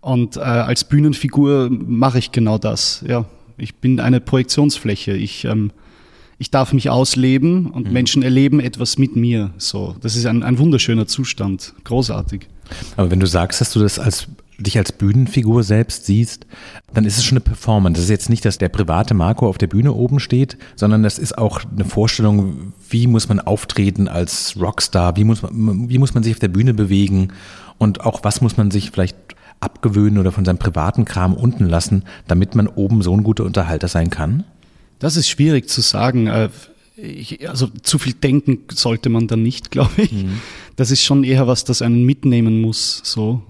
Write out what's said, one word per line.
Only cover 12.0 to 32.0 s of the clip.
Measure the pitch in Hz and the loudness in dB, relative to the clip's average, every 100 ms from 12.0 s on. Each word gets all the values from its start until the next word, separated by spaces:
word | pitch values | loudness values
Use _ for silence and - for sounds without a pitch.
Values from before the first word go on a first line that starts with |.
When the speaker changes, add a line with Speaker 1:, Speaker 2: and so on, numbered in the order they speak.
| 120 104 95 98 - - - - - - | -2 -4 -6 -8 -14 -20 -18 -14 -12 -2
Speaker 2:
Aber | 92 | 0
wenn | 92 | 2
du | 92 | 2
sagst, | 87 90 - | 2 0 -2
dass | - | -2
du | - | 2
das | 104 - | 2 2
als, | - - - - - _ | -2 -2 -8 -16 -20 _
dich | 98 113 | -2 -2
als | 98 | -2
Bühnenfigur | - 101 110 127 - 110 117 | 0 2 2 2 2 2 2
selbst | 104 107 113 - | 4 2 0 -4
siehst, | - 101 117 - - - - - _ | 0 2 2 -4 -20 -20 -20 -20 _
dann | - | 0
ist | 107 104 | 0 0
es | |
schon | 123 131 | 0 2
eine | |
Performance. | - - - 107 92 | 0 -2 0 2 4
Das | 82 | 2
ist | 87 | 2
jetzt | 107 - | 0 0
nicht, | 117 | 0
dass | 110 95 | 0 -2
der | 92 | -2
private | - 85 82 107 | -2 0 0 2
Marco | 107 85 110 117 | 2 2 2 0
auf | 92 | 0
der | 92 | 0
Bühne | 95 131 | 2 2
oben | 113 120 139 | 2 0 0
steht, | - 123 131 - - | 0 0 0 -4 -20
sondern | - 104 107 | -2 2 4
das | 107 - | 2 0
ist | - - | -8 -2
auch | 110 - | -2 -2
eine | - 98 | -10 -6
Vorstellung, | 98 - 110 - 107 104 95 67 92 - - | -4 0 0 2 2 2 0 -4 -12 -16 -4
wie | 117 120 | 0 2
muss | 113 - | 2 2
man | 101 | -2
auftreten | - 104 - - 98 95 98 | 0 -4 -2 0 0 2 -2
als | 82 87 - - - | -2 -4 -6 -8 -4
Rockstar, | 87 - - 92 87 85 | -6 -4 -2 0 2 2
wie | |
muss | 107 113 | 2 2
man, | - 113 110 98 120 | -2 -2 -2 -2 0
wie | 127 | 2
muss | 135 | 2
man | 127 | 2
sich | 113 | 0
auf | 110 | 0
der | 101 | 0
Bühne | 90 123 | 2 2
bewegen | 110 101 98 98 98 95 - - - - - | 2 2 2 2 2 0 -4 -20 -20 -20 -2
und | 107 95 | 0 0
auch | - - | -2 -2
was | 107 - | -4 0
muss | 120 - | 0 2
man | 104 | 0
sich | 101 - | 0 -4
vielleicht | - 92 - _ - - _ | -4 -4 -4 _ -20 -20 _
abgewöhnen | - - 113 101 104 104 | -10 -4 0 2 4 4
oder | 92 | 2
von | 90 | 0
seinem | 92 90 | 0 0
privaten | - 80 80 - | 0 0 -2 0
Kram | 107 - 92 | -2 0 0
unten | 92 123 123 92 | 2 0 2 0
lassen, | 82 - 98 | 0 0 -2